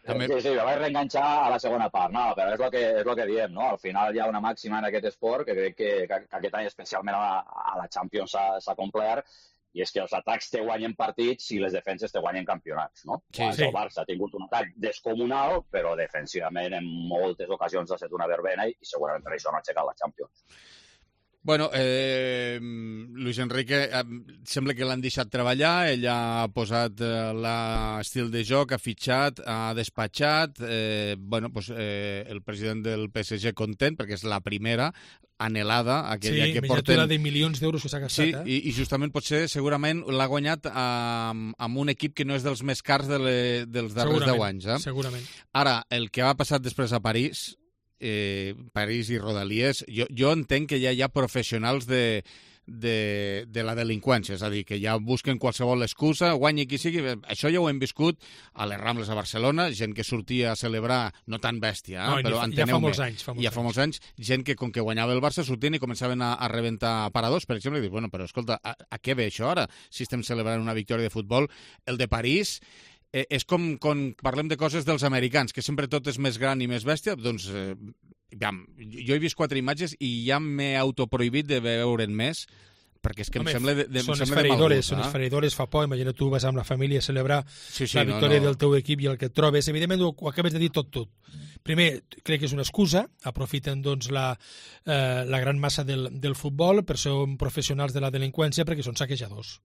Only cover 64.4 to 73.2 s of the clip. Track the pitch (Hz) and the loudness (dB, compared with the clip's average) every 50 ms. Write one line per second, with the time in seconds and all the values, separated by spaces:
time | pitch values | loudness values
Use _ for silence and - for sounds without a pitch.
64.4 | 131 135 135 - 131 120 104 120 110 110 110 110 113 120 123 127 127 147 135 - | 2 -2 -4 -2 -4 -4 -2 -2 -2 0 0 0 2 2 2 2 2 0 0 0
65.4 | 165 123 127 110 120 147 160 156 131 123 120 - 127 123 123 123 123 120 123 - | -2 -2 -2 0 0 0 0 0 -2 -4 -4 -4 -2 -2 -2 0 0 -2 -2 -2
66.4 | 123 117 110 117 117 117 113 107 - 113 113 110 107 104 - 117 113 113 139 175 | -2 -2 -2 0 -2 -2 -2 0 0 0 0 0 0 0 0 0 2 2 2 0
67.4 | - - 127 107 - 135 147 147 120 95 92 110 117 104 - 92 92 87 - 127 | 0 -2 -4 -4 -2 -2 -2 0 -2 -2 -2 -4 -6 -6 -6 -8 -8 -6 -6 -6
68.4 | 120 113 113 - _ 104 - _ - _ - 107 - 127 135 123 117 104 - - | -2 -2 -2 -2 _ -8 -10 _ -12 _ -14 -8 -2 -2 0 0 0 -2 0 -2
69.4 | 113 131 175 180 139 - - - - - - - 127 - - 123 107 - 120 117 | -2 0 2 0 0 -2 -4 -14 -20 -16 -10 -10 -8 -6 -4 -6 -4 -2 -2 -2
70.4 | 110 110 113 113 110 113 113 110 104 - 120 113 117 110 - 113 107 98 117 127 | 0 0 0 -2 -2 -2 -2 -4 -2 0 0 0 0 0 -2 -4 -2 2 2 2
71.4 | 147 143 - - - - - _ _ - 127 120 127 104 - 117 117 123 147 190 | 2 2 -4 -16 -20 -20 -20 _ _ -6 -2 -2 0 0 0 0 2 2 2 2
72.4 | 208 - - - - - - - - - - _ _ _ - 131 | 2 0 -4 -8 -12 -20 -20 -20 -20 -20 -20 _ _ _ -4 -4